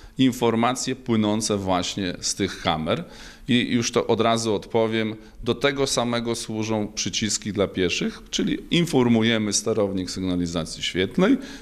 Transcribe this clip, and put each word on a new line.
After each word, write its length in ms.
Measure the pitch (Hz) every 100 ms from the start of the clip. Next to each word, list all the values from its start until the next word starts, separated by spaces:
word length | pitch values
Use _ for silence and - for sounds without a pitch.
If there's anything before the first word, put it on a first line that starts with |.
| - -
informacje 800 | 131 120 117 113 117 127 - 127
płynące 640 | - 113 104 107 110 104
właśnie 600 | 95 90 87 - 92 -
z 140 | - -
tych 260 | 98 -
kamer. 420 | 92 80 78 120 175 - - - -
I 200 | 120 110
już 200 | 120 113
to 160 | 120 -
od 140 | 110
razu 340 | 113 117 113 101
odpowiem, 600 | - 117 113 110 110 110 - -
do 120 | 117 117
tego 320 | 143 139 135
samego 480 | - 120 120 117 113
służą 520 | - 110 110 110 104 -
przyciski 580 | 101 - 107 - 110
dla 140 | 95 92
pieszych, 540 | - 90 - 220 - -
czyli 280 | - - - -
informujemy 800 | 170 165 135 120 113 113 113 104
sterownik 580 | 98 117 110 101 98 90
sygnalizacji 720 | - 92 90 87 85 80 -
świetlnej, 540 | - 85 95 - 190 269 - -